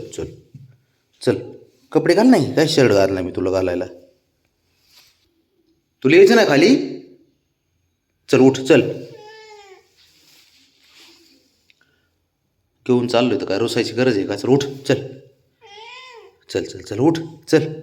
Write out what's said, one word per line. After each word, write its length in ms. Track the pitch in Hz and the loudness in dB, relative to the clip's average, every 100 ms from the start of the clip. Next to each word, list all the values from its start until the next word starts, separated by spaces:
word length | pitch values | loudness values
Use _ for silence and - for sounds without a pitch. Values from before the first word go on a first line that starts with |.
| - | -10
चल, 160 | - - - _ - - _ _ _ _ _ | -14 -14 -16 _ -20 -20 _ _ _ _ _
चल, 140 | 127 113 - - _ _ _ | -4 -4 -6 -20 _ _ _
कपडे 220 | 160 - | -4 0
घाल, 120 | 175 254 | 2 4
नाही 280 | 220 131 | 4 2
काय 120 | - 156 | -2 0
शर्ट 240 | - 123 | 2 2
घालणार 300 | 101 95 95 | 4 0 -2
मी 80 | 90 90 | -6 -6
तुला 140 | 92 | -4
घालायला? 340 | 92 92 90 87 - - _ _ _ _ _ _ _ _ _ _ _ _ _ _ _ _ _ _ _ | -2 -2 -4 -8 -14 -20 _ _ _ _ _ _ _ _ _ _ _ _ _ _ _ _ _ _ _
तुला 140 | 131 170 | 2 6
यायचं 200 | 196 233 | 6 6
ना 80 | 202 | 4
खाली? 220 | 143 190 285 - - - _ _ _ _ _ _ _ _ _ _ _ - | 4 4 2 0 -12 -18 _ _ _ _ _ _ _ _ _ _ _ -4
चल 120 | 127 | 2
उठ, 200 | 131 131 | 4 2
चल, 200 | - 143 - - - - - - 440 415 392 370 _ _ _ _ _ _ _ _ _ _ _ _ - 349 339 269 _ _ _ _ _ _ _ _ _ _ _ _ _ _ - | 2 2 2 -8 -16 -20 -20 -20 -20 -20 -20 -20 _ _ _ _ _ _ _ _ _ _ _ _ -20 _ _ _ _ _ _ _ _ _ _ _ _ _ _ _ _ _ -2
घेऊन 200 | 123 120 | 0 2
चाललोय 320 | 117 123 101 | 0 0 -2
तर 40 | |
काय 140 | 90 98 | -4 -4
रुसायची 340 | 117 120 107 | -4 -4 -4
गरज 240 | 113 127 101 | -2 0 0
आहे 100 | 95 | -4
का? 100 | 101 | -6
चल 120 | 117 | 0
उठ, 160 | 139 - - - | 0 0 -10 -4
चल, 160 | 131 131 - - _ _ _ 440 415 466 494 523 466 392 _ _ | -4 -4 -18 -20 _ _ _ -20 -20 -20 -20 -20 -20 -20 _ _
चल, 140 | 95 | -10
चल, 160 | - 92 | -10 -14
चल, 180 | - 104 | -14 -2
उठ, 200 | 151 - - - - | -2 -2 -8 -18 -2
चल, 160 | 156 - - | 0 0 -10